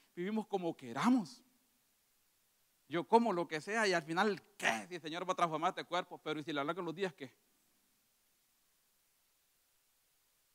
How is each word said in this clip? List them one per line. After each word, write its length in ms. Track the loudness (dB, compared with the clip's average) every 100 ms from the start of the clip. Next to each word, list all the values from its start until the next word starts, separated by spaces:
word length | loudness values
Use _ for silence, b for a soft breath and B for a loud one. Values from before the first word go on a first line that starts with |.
| b -6
vivimos 300 | -2 -2 -2
como 280 | -2 -2 -4
queramos. 680 | -8 0 4 4 2 -8 _ _ _ _ _ _ _ _ _ _ _ _ _ _ -6
Yo 180 | -4 4
como 260 | 4 6
lo 140 | 2 -2
que 140 | -4
sea 260 | -2 0 2
y 60 |
al 100 | 2
final, 400 | 2 2 2 2 -6 -4
¿qué? 300 | -2 0 -4
Si 80 | -10
el 40 |
Señor 280 | -8 -6 -2
va 60 |
a 20 | 0
transformar 320 | 0 2 0
este 140 | -2
cuerpo, 340 | -2 -4 -4 -8
pero 220 | -6 -4
¿y 20 |
si 100 | -2
le 80 | -2
alargan 240 | -2 -2
los 120 | -6 -4
días, 180 | -6
qué? 180 | -6 -14 -16 _ _ _ _ _ _ _ _ _ _ _ _ _ _ _ _ _ _ _ _ _ _ _ _ _ _ _ _ _ _ _